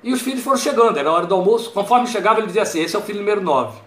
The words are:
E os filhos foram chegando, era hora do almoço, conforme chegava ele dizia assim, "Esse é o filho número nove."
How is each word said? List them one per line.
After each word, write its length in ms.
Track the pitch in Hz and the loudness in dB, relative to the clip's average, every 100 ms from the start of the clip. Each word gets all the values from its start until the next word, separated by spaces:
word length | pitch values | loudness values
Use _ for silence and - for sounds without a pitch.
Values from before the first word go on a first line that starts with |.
E 100 | 233 | -4
os 80 | 262 | -4
filhos 220 | - 262 | -4 -6
foram 140 | 262 247 | -2 -2
chegando, 400 | 294 233 226 170 | 0 2 2 2
era 140 | 143 | 0
hora 140 | 170 175 | 0 2
do 100 | 190 | 2
almoço, 360 | 185 233 233 | 2 2 0
conforme 360 | 202 196 247 240 | -4 2 2 2
chegava 320 | 214 190 220 | 0 2 2
ele 80 | 208 | 0
dizia 140 | 185 | -2
assim, 200 | 196 165 | 0 -2
"Esse 140 | 160 208 | -2 -2
é 40 | |
o 20 | |
filho 180 | - 202 | -4 -4
número 220 | 202 202 | -2 -2
nove." 380 | 180 135 113 107 | 0 0 -2 -8